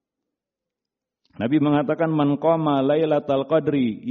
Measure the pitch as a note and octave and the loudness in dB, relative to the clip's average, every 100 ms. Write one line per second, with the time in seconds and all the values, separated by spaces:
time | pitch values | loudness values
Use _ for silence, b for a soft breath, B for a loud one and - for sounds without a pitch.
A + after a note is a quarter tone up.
0 | _ _ _ _ _ _ _ _ _ _ | _ _ _ _ _ _ _ _ _ _
1 | _ _ _ - A2+ D3+ D3 D3 C#3+ D3+ | _ _ _ -6 0 0 2 0 0 0
2 | E3 D#3 C#3+ C#3+ D#3 E3 D#3 C#3 C3+ D3+ | 0 0 0 0 0 0 0 0 0 0
3 | D#3 D3 C#3+ C3+ C3+ D#3+ D3+ D3 B2 G#2 | 0 0 0 -2 0 0 0 0 -2 -4
4 | A#2 | -2